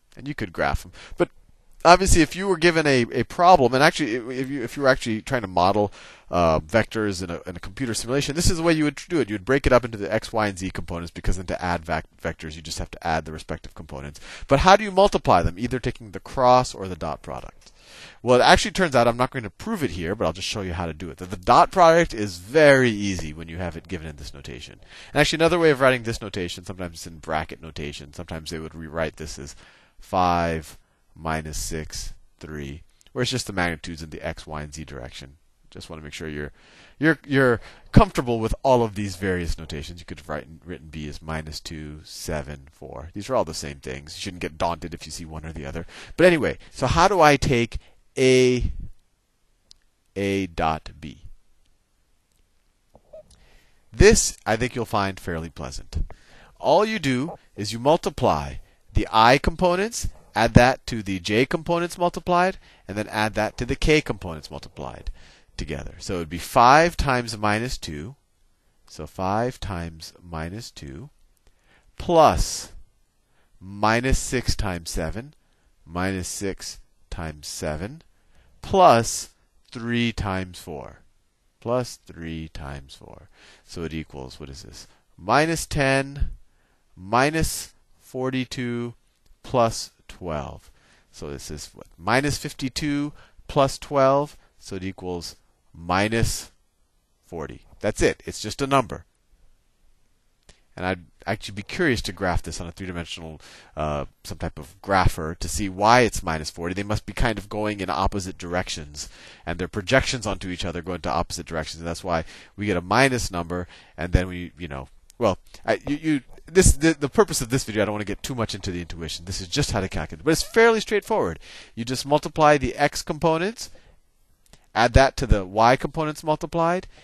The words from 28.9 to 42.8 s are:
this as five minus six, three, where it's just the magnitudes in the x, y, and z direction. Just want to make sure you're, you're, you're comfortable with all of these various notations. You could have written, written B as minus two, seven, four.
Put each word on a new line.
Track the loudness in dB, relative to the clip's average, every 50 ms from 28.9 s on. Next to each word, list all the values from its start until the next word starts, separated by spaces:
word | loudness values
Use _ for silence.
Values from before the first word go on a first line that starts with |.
| -4 -4 -4 -4 -6
this | -8 -12 -12 -12
as | -12 -14 -16 -18 -20 -20 -20 -20 _ _ _ _ -20
five | -8 -2 0 2 4 4 4 2 2 0 -2 -4 -8 -12 -18 -20 _ _ _ _ _ _ -16
minus | -10 -6 -4 -4 -4 -6 -6 -8
six, | -8 -6 -6 -6 -8 -8 -8 -10 -10 -10 -10 -12 -14 -18 _ _ -18
three, | -14 -12 -10 -10 -10 -10 -12 -14 -16 _ _ _ _ _
where | -6 -4
it's | -4 -2
just | -4 -6 -6
the | -6 -4
magnitudes | -4 -2 -4 -4 -6 -10 -12 -12 -12
in | -12 -14
the | -12 -10 -10
x, | -10 -10 -10 -12
y, | -12 -10 -10 -10
and | -10 -12
z | -14 -14
direction. | -14 -14 -14 -14 -14 -16 -16 -18 -20 -20 _ _ _ _ _ _ _
Just | -20 -18 -16 -16
want | -16 -14
to | -14
make | -14 -12
sure | -12 -10 -10
you're, | -8 -8 -10 -10 -12 _ _ _ _ -20 -20 -18 _ 0
you're, | 2 2 2 2 0
you're | 0 2 4 4 4 4 2 -2 -10 -20 -20 0 6
comfortable | 8 8 8 8 4 -2 -2 0 0 0
with | -2 -2 -2 0 2
all | 4 4 4
of | 4 0 -2
these | -4 -6 -6 -6
various | -4 -4 -2 -2 -2 -2 -2 -4
notations. | -4 -6 -10 -10 -10 -10 -12 -14 -16
You | -16
could | -16 -16 -14
have | -10 -10
written, | -10 -10 -10 -12 -18 -18 -14
written | -14 -14 -14 -14
B | -14 -12 -10 -10 -10
as | -12 -12
minus | -10 -8 -8 -8 -8 -10 -12 -12
two, | -12 -12 -12 -12 -12 -14 -14 -16 -18
seven, | -18 -16 -12 -8 -6 -6 -6 -6 -8 -12 -16 -16 -20
four. | _ -18